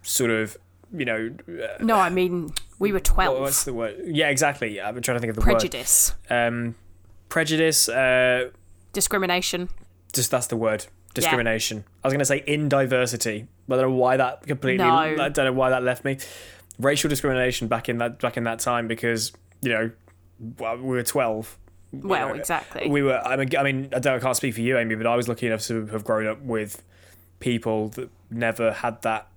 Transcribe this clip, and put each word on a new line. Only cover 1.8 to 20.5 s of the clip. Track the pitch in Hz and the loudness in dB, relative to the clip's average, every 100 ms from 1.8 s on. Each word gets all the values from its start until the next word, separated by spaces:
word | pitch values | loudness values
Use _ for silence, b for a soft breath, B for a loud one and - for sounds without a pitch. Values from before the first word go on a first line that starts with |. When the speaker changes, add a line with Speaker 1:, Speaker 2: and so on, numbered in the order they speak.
Speaker 2:
No, | 226 214 | 2 4
I | 180 | 4
mean, | 185 180 175 151 - - - | 2 0 0 -4 -8 -10 -4
we | 202 | -2
were | 190 | 2
Speaker 1:
what, | |
Speaker 2:
twelve. | - - 185 131 | 4 4 4 0
Speaker 1:
what's | 139 139 - | 0 -2 -2
the | |
word? | 120 113 101 - | -4 -4 -6 -4
Yeah, | 151 151 | 0 2
exactly. | 135 151 139 113 101 | 4 2 0 -6 -4
I'm | 98 120 | -8 -6
trying | 117 120 | -2 -2
to | |
think | 117 | -2
of | 110 | 4
the | |
Speaker 2:
Prejudice. | 110 110 107 123 - - - - - | 4 6 2 -4 0 2 2 0 0
Speaker 1:
word. | 120 120 | 2 2
Um, | 120 117 113 - - - - - | 0 -4 -6 -18 -20 -20 -20 -4
prejudice, | - 160 156 160 151 - | -2 2 4 4 4 2
uh, | 120 131 127 127 127 127 - - - - | 4 6 6 6 4 0 -8 -20 -20 -10
Speaker 2:
Discrimination. | - - 202 185 180 185 175 180 - - - _ | -4 0 0 2 0 0 -4 -6 -8 -12 -20 _
Speaker 1:
just, | - 120 | -4 0
that's | 131 120 | 0 0
the | 117 | 0
word. | 113 107 - | 0 0 -6
Speaker 2:
Yeah. | - - - | -18 -10 -2
Speaker 1:
Discrimination. | 165 143 117 110 - 107 101 _ | 0 2 2 0 -2 -6 -12 _
I | 135 | -2
was | |
gonna | 139 | 0
say | 139 156 147 | 0 0 0
in | 147 151 | -2 2
diversity, | 139 135 127 123 117 113 107 120 _ - | 2 2 2 0 -2 -4 -4 -10 _ -2
but | 131 | 0
I | |
don't | 131 | 2
know | 127 | 4
why | 127 131 | 4 4
that | 127 135 - | 2 -2 -8
completely, | 139 135 127 170 | -4 0 2 4
Speaker 2:
No. | 165 | 4
Speaker 1:
I | 156 156 143 | 2 0 0
don't | 147 135 | 2 2
know | |
why | 127 131 | 2 2
that | 131 | 2
left | 123 123 139 | 0 -2 -4
me. | 135 B B B B B - | -6 B B B B B -2
Racial | 131 147 151 | 0 2 0
discrimination | 143 143 127 127 123 113 | 0 0 2 2 0 -2
back | 117 - | -2 -2
in | 117 | -2
that, | 120 120 | -2 -2
back | 123 120 | -4 -2
in | |
that | 117 113 | -4 -2
time, | - 120 113 | 0 0 -2
because, | 113 120 113 110 - _ _ | -2 0 0 -4 -8 _ _
you | 131 | -2
know, | 113 113 113 _ _ _ _ 113 | 0 -2 -6 _ _ _ _ -16